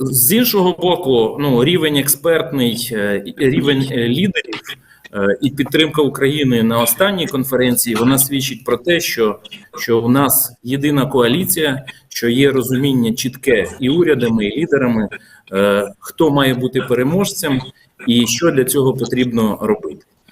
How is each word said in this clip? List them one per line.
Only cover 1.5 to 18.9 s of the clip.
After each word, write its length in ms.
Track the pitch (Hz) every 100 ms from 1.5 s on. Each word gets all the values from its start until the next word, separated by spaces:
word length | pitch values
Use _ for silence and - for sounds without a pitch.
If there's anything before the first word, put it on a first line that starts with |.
| 120
рівень 320 | 139 180 156 143
експертний, 920 | 139 - 170 160 - 143 120 113 -
е, 300 | 110 104 98 98 -
і 120 | 135
рівень, 380 | 127 139 135 135
е, 60 | 131
лідерів, 640 | 117 135 196 160 - - - - _ _ -
е, 220 | 104 101 -
і 80 | 139
підтримка 520 | 139 131 156 156 156
України 600 | 139 - 139 151 131 117
на 180 | 113 117
останній 460 | 117 - 196 190 143
конференції, 680 | 135 131 127 127 120 120 110
вона 220 | 123 135
свідчить 460 | 135 139 135 113
про 120 | - 120
те, 240 | 175 170
що, 380 | - - 110 101 - - - -
що 220 | - 117
у 80 | 120
нас 440 | 135 135 - - -
єдина 440 | 120 139 147 143 123
коаліція, 800 | 131 117 156 185 165 151 131 - - -
що 200 | - 120
є 220 | 123 139
розуміння 600 | 135 117 127 143 127 113
чітке 540 | 110 131 - 131 110 87 -
і 80 | 131
урядами, 580 | 165 160 135 120 113 104
і 140 | 123
лідерами, 480 | 165 139 127 113 101 - - - -
е, 400 | 95 101 101 98 -
хто 320 | - - 160
має 240 | 143 135
бути 260 | 123 123 131
переможцем 800 | - 123 131 185 196 - 151 131 - - _ - -
і 200 | 120 113
що 240 | - 170
для 140 | 139
цього 300 | 123 143 131